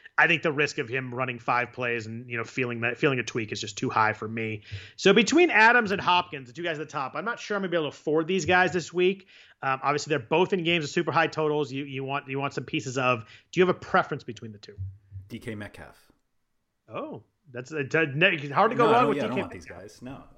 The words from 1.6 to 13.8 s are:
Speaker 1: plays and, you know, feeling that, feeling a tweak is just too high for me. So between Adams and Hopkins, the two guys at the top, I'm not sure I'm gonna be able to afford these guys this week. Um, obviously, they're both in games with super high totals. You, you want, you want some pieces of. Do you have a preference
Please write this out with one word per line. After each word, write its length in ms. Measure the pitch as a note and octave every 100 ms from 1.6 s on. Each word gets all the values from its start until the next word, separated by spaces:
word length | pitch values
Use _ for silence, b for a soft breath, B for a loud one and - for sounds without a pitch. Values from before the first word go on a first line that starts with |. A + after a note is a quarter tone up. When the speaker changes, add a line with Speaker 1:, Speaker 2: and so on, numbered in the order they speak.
| A#2
Speaker 1:
plays 340 | B2 A#2+ A#2+ G#2+
and, 220 | A#2 B2
you 80 | A#2
know, 80 |
feeling 360 | A2+ C3 B2 A#2
that, 160 | A#2+ A#2+
feeling 200 | D3+ B2+
a 20 |
tweak 280 | A2+ B2 G#2+
is 80 | G#2
just 180 | G#2 -
too 100 | B2+
high 220 | A2 G#2+
for 160 | G#2+ A2
me. 340 | A2+ A2 G#2+ B B B B
So 160 | F#3+
between 380 | G3+ G3+ D#4 F4
Adams 420 | G#3+ A3+ A#3+ G3+
and 80 | F#3+
Hopkins, 480 | D3+ F3+ - C#3 B2
the 40 |
two 100 | B2+
guys 140 | E3+ D3+
at 80 | D#3
the 60 |
top, 220 | C#3+ C3
I'm 100 | D3
not 140 | G#3 A3+
sure 180 | - G3+
I'm 60 |
gonna 80 | F#3
be 60 | E3+
able 140 | C#3+
to 60 | -
afford 300 | D#3+ D#3 D#3+
these 180 | F#3+
guys 280 | D#3+ F#3 F3+
this 200 | F3 -
week. 360 | F3 F3+ G3 - B B B
Um, 180 | C3+ C3
obviously, 280 | C#3 D3 C#3+
they're 80 | D3
both 340 | A2 D#3+ F#3
in 100 | F#3+
games 200 | E3 E3+
with 80 | C#3+
super 200 | - D#3+
high 160 | D#3 D#3
totals. 440 | D#3 D3+ D3+ B2+
You, 120 | C3+
you 200 | C#3+ C3+
want, 240 | C3+ C#3 C3+
you 100 | C#3
want 160 | C#3
some 100 | D3
pieces 340 | B2+ D3+ B2+ B2+
of. 260 | B2+ A#2 - B B
Do 100 | E3
you 60 | F3+
have 80 |
a 40 |
preference 440 | -